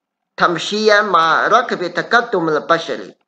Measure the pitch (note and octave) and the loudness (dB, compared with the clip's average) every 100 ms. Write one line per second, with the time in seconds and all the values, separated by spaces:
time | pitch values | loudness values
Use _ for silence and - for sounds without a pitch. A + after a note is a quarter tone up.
0 | _ _ _ - F3+ E3 - G#3 G#3+ G#3 | _ _ _ -2 0 0 -4 0 4 4
1 | G#3 E3+ D#3+ C#3+ C3+ A3 B3 F#3+ F3 F3 | 4 2 2 2 2 2 0 -4 -6 -6
2 | D#3+ A#3 A#3+ F#3 E3 D3+ - E3 D#3 A2 | 0 0 0 -2 0 -2 0 -2 -2 -10
3 | F2+ - | -10 -20